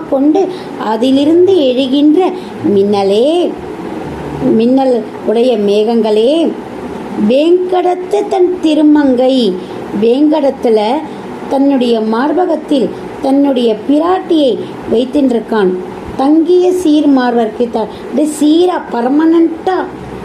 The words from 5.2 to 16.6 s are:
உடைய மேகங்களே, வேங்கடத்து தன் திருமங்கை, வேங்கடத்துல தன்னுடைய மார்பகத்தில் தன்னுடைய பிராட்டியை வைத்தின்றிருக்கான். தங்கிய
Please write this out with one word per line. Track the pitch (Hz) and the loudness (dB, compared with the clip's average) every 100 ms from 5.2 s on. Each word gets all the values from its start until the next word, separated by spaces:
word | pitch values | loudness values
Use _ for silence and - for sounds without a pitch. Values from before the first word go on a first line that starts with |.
| - | -2
உடைய | 226 254 226 | 0 2 2
மேகங்களே, | 202 208 214 233 214 214 233 320 294 - - - - - - - 208 | 0 0 2 0 2 2 2 2 0 -4 -12 -12 -12 -10 -8 -2 2
வேங்கடத்து | 262 320 359 - 359 349 359 - 403 - | 2 4 2 2 0 0 -2 -2 -4 -2
தன் | 381 359 - | 0 0 0
திருமங்கை, | 320 302 302 294 277 247 262 262 220 185 - - - 196 | 0 4 4 4 4 2 2 2 0 -2 -8 -12 -8 0
வேங்கடத்துல | 226 254 302 311 277 262 247 214 208 294 320 - - - - | 2 4 2 2 0 0 0 2 0 -2 -6 -12 -12 -12 -6
தன்னுடைய | 277 277 269 240 226 | 0 2 2 0 0
மார்பகத்தில் | 220 220 285 302 349 311 - 285 190 - - - | 0 0 0 0 0 -2 0 0 0 -6 -12 -6
தன்னுடைய | 269 277 285 254 233 208 - | 0 2 2 2 0 -2 0
பிராட்டியை | 294 339 370 - 330 269 185 - - - | 0 2 -2 0 0 2 0 -6 -10 -4
வைத்தின்றிருக்கான். | 220 254 294 262 233 208 220 185 185 - - - - | -2 0 0 0 0 -2 0 0 -2 -8 -12 -10 -4
தங்கிய | 277 320 320 359 | 2 2 4 4